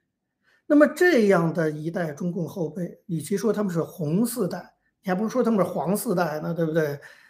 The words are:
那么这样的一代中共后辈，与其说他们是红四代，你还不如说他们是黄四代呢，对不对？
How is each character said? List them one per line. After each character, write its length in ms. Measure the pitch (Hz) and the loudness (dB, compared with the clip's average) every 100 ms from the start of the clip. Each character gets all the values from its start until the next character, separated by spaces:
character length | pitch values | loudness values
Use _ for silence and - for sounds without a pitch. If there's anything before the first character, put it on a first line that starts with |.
| _ _ _ _ _ _ - | _ _ _ _ _ _ 2
那 80 | |
么 120 | 294 294 | 6 6
这 400 | 294 359 262 202 | 4 4 6 6
样 260 | 180 165 | 4 4
的 160 | 156 156 | 0 -2
一 200 | 156 156 | -2 -6
代 200 | 185 160 | -4 -4
中 200 | 143 180 | -4 -6
共 160 | 180 151 | -4 -6
后 200 | 202 156 | -6 -6
辈， 320 | 185 170 - - | -6 -8 -10 -8
与 140 | 160 | -6
其 160 | 143 202 | -2 -2
说 160 | 226 | 0
他 100 | 202 | 0
们 100 | 202 | -2
是 80 | 170 | -2
红 440 | 156 - 147 175 240 | -4 -4 -2 0 0
四 220 | 240 180 | -2 -4
代， 260 | 175 - _ _ _ | -6 -14 _ _ _
你 40 | 190 | -4
还 60 | |
不 80 | 185 | -2
如 60 | 220 | -2
说 140 | 254 | 0
他 80 | 226 | 2
们 140 | 214 | 2
是 60 | 165 | 0
黄 260 | 180 147 208 | -2 -2 -2
四 180 | 247 | 0
代 260 | 180 170 151 | 0 0 -2
呢， 120 | 170 | -6
对 140 | 170 160 | -2 0
不 60 | |
对？ 260 | 160 151 143 - - | 0 -2 -4 -12 -20